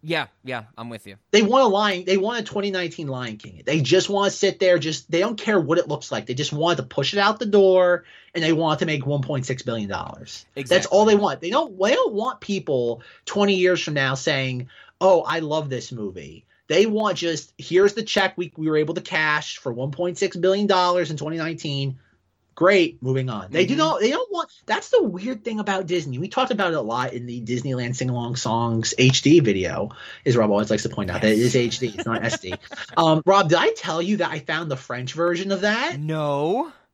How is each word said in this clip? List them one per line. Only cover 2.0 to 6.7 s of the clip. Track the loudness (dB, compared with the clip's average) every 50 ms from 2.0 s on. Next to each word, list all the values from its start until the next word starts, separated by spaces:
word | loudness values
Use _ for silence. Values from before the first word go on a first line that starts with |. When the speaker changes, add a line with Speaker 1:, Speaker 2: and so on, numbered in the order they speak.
| 0
Speaker 2:
they | 0 0 2
want | 2 0 -2 -4
a | -6
twenty | -6 -6 -4 -4 -2
nineteen | -2 -4 -4 -4 -6 -8 -8 -8
Lion | -6 -6 -6 -8 -10
King. | -12 -14 -18 -16 -10 -4
They | 0 2 2
just | 4 4 4 4 4 2
wanna | 0 0 0 0
sit | 0 0 -2 -2 0 2
there, | 4 4 4 4
just, | 2 -2 -6 -6 -8 _
they | 0 0
don't | 0 0 -2
care | -4 -4 0 0 0
what | 2 2 2
it | 0 0 -2
looks | -4 -8 -6 -6 -8
like. | -8 -6
They | -6 -6
just | -4 -4 -4 -2
want | -2 0 0